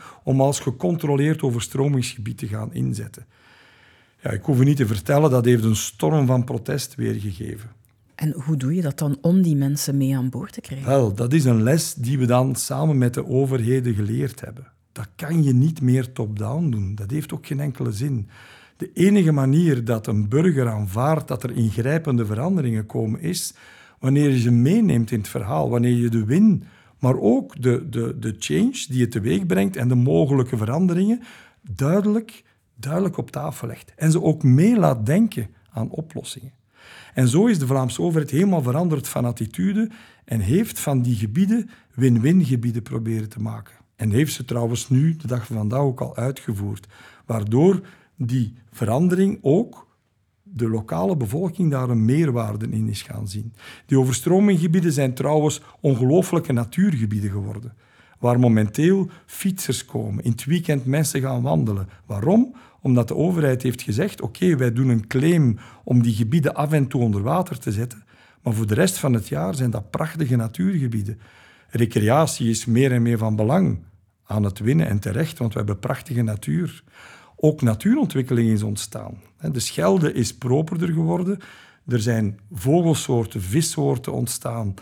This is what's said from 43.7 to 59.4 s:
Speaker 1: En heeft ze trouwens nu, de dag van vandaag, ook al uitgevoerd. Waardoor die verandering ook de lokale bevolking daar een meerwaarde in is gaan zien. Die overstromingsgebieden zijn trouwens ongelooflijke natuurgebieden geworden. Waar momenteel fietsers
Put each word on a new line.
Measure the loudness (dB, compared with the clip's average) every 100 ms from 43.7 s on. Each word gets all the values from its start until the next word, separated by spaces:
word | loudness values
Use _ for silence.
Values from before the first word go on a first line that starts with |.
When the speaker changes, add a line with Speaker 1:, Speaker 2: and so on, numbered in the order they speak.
| _ _ -4
Speaker 1:
En | 0
heeft | 2 0
ze | -2
trouwens | -6 -4 -2 -4 0
nu, | 2 2 0
de | -4
dag | -6 -4
van | -4
vandaag, | -2 0
ook | -2 -2
al | -6 -4
uitgevoerd. | -6 -4 -8 -6 -6 -8 -14 -20 -20 -14 -6
Waardoor | -4 0 4 4 2 -4 -20 _ -8
die | -2 -2 -2 -6 _
verandering | -6 -2 0 2 2 0 0
ook | 2 2 0 -8 -20 _ _ _ _ _
de | -12 -4 -2
lokale | -2 -4 -4 -2 -2
bevolking | -2 -4 -4 -2 -2
daar | 0 0
een | 2
meerwaarde | 2 2 2 0 -4 -6 -4
in | -4 -4
is | -6
gaan | -10 -10 -8
zien. | -8 -10 -16 -20 -20 0
Die | 2
overstromingsgebieden | 2 0 2 4 4 4 2 2 2
zijn | 2 0
trouwens | 0 0 2 2 -2 -10 _
ongelooflijke | 0 2 4 4 2 0 0
natuurgebieden | -2 -2 0 0 2 0 -2 -4
geworden. | -4 -8 -10 -14 -18 _ _ _ _
Waar | 0 4
momenteel | 4 4 2 2 2 2 0 -8 -18
fietsers | -6